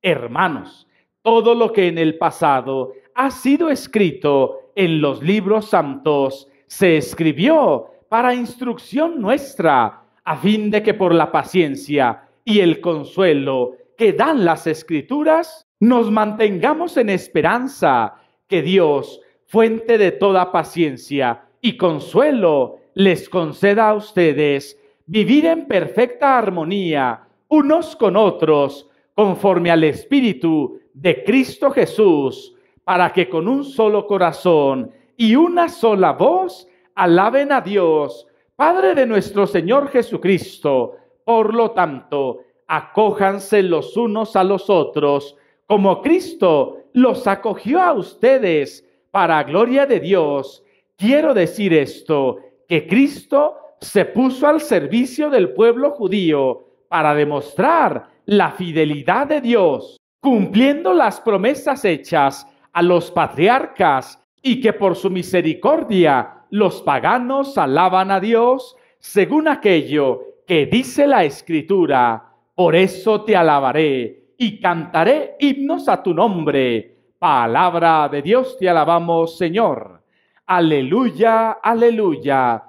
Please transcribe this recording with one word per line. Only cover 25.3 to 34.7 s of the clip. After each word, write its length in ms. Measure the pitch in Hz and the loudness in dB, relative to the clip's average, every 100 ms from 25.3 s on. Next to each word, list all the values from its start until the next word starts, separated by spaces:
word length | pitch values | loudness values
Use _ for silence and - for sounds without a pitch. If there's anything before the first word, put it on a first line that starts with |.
| 285 320 | 2 2
en 220 | 330 - | -2 0
perfecta 720 | 202 147 - 240 - 277 262 | -2 0 -2 -2 0 2 2
armonía 840 | 208 175 156 202 180 147 127 113 _ _ _ | 0 -4 -4 -4 -2 -2 -2 -4 _ _ _
unos 480 | 302 277 320 339 - | 0 2 0 -2 -2
con 200 | 214 185 | 0 4
otros, 720 | 208 - 156 151 135 - - _ _ - | 2 2 2 2 0 -4 -20 _ _ -2
conforme 560 | 208 180 226 180 170 | 0 2 0 2 2
al 120 | 165 | 4
Espíritu 960 | 156 135 - 277 240 180 165 156 135 - _ | 2 0 2 2 2 0 -2 0 -2 -8 _
de 300 | 139 175 160 | -4 -2 -2
Cristo 480 | - 262 254 - 277 | 0 0 0 -2 -2
Jesús, 840 | 254 190 - 208 151 135 - - _ _ _ | 0 -2 2 4 4 0 -6 -20 _ _ _
para 280 | - 180 175 | -4 0 2
que 160 | 190 170 | 0 -2
con 180 | 165 180 | -2 -2
un 160 | 269 | -4
solo 420 | 277 - 220 208 208 | -4 -2 0 0 -2
corazón 840 | 202 175 151 180 160 139 | 0 0 0 2 2 2